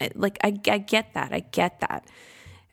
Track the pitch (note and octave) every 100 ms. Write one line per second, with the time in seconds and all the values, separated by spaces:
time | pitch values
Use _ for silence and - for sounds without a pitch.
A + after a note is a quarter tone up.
0 | - - G3 - G#3 G3+ G#3 G#3 G3+ A3
1 | A3 - - D3 - - F3+ - - -
2 | - - - - - - _